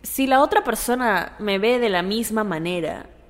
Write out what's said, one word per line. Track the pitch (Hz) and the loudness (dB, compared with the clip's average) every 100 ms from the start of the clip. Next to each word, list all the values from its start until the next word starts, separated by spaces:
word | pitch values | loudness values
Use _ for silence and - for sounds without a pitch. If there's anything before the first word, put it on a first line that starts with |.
si | - - 269 | -8 -2 4
la | 262 | 4
otra | 302 415 | 4 2
persona | 392 220 - 254 240 185 - - | 0 -2 -2 0 2 0 -2 -6
me | 208 196 | -2 0
ve | 220 247 | 2 2
de | 233 | 2
la | 180 | 0
misma | 180 220 226 220 | 0 -2 -2 -2
manera, | 214 160 170 180 156 90 - - | -2 -2 -4 -4 -4 -6 -12 -20